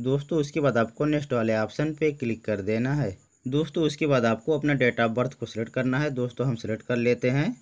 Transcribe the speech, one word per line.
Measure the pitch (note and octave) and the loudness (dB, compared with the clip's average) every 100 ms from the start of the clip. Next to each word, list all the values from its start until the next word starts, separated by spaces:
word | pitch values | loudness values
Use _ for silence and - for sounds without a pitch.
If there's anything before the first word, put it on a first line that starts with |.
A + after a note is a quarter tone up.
दोस्तों, | A#2+ C#3+ C#3+ E3 | -2 -2 0 -2
उसके | C#3+ - | -2 0
बाद | C#3+ A#2 | 2 2
आपको | A2+ - | 0 0
नेक्स्ट | D3+ D3+ D3 | 0 0 0
वाले | A#2+ A2+ A2 | 0 2 2
ऑप्शन | A2 - D3+ | 0 -2 -2
पे | D#3 D#3 | 0 -2
क्लिक | C#3+ A#2 A2 | 0 -4 -4
कर | - G#2 | -4 -4
देना | F#2+ A2 B2+ | 0 0 0
है। | D3 A#2 F#2 _ _ C3 | 0 -2 -6 _ _ -4
दोस्तों, | C#3+ D#3+ - | -2 -2 0
उसके | D#3 C#3+ D#3 | -2 0 2
बाद | C3+ | 4
आपको | A#2 A2+ - D3+ | 4 0 0 0
अपना | D3 | 0
date | C#3 B2+ A#2 | 2 2 4
of | A2+ | 2
birth | A2+ B2+ | 2 -2
को | - A2+ | -4 -10
सिलेक्ट | G#2+ A2+ | -6 -6
करना | - B2+ C3 | -2 0 0
है। | D3 | -2
दोस्तों, | B2+ B2 - B2+ | -2 -4 -2 -2
हम | A2+ | -2
सिलेक्ट | G#2+ G#2+ | -4 -6
कर | - B2 | -2 0
लेते | A#2+ A#2+ B2+ | 2 2 2
हैं। | C3+ E3+ B3 | 0 0 -4